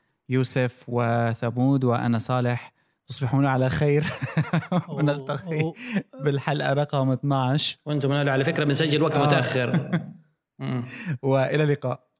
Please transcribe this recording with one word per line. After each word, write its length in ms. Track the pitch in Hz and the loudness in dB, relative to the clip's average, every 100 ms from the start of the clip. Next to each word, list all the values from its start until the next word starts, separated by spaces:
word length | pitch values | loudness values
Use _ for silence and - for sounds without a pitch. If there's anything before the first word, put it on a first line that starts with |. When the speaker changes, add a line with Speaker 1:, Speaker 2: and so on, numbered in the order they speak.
| _ _ - | _ _ -2
Speaker 1:
يوسف 560 | 131 123 135 123 - - | 0 2 2 0 -2 -4
وثمود 960 | 120 117 117 117 113 120 123 131 139 | 0 2 2 0 -2 -4 0 2 4
وأنا 340 | 127 117 120 113 | 2 2 2 0
صالح، 560 | - 127 120 120 - _ _ _ - | 0 0 0 -2 -6 _ _ _ -8
تصبحون 380 | 127 127 135 139 | -4 0 2 4
على 240 | 131 131 | 4 2
خير. 340 | 151 147 143 | 2 2 2
<laughs> 680 | 175 - - - - 160 - | 0 -6 -4 -2 0 -2 0
Speaker 2:
أوه، 180 | 180 - | -4 -2
Speaker 1:
ونلتقي 680 | 147 147 143 135 139 175 151 | -2 0 0 -4 -8 -4 -2
Speaker 2:
أوه. 120 | 160 - 247 208 - 262 | -2 -4 -6 -6 -6 -4
Speaker 1:
بالحلقة 500 | 147 139 160 147 139 | -2 -2 -2 -2 0
رقم 360 | 139 147 143 131 | 0 0 0 0
اثناعش. 680 | 127 143 135 127 151 - - 147 | 0 0 0 2 0 0 -4 -4
Speaker 3:
وأنتم، 260 | 147 135 | -2 0
أنا 200 | 143 143 | 0 2
على 140 | 131 156 | 2 0
فكرة 180 | 170 | 0
بنسجل 380 | 147 135 156 147 | 0 2 2 2
وقت 120 | 160 | 2
Speaker 1:
آه. 140 | 143 147 | 2 4
Speaker 3:
متأخر. 640 | 139 123 131 123 151 - 170 - - | 4 2 0 0 -2 -2 -6 -6 -18
Speaker 1:
<laughs> 400 | _ _ _ - | _ _ _ -10
Speaker 3:
مم. 240 | 135 123 123 - 202 135 | -6 -6 -6 -10 -8 -4
Speaker 1:
وإلى 420 | 139 135 131 147 | 2 2 2 2
اللقاء. 440 | 151 143 127 - _ | 2 2 -2 -6 _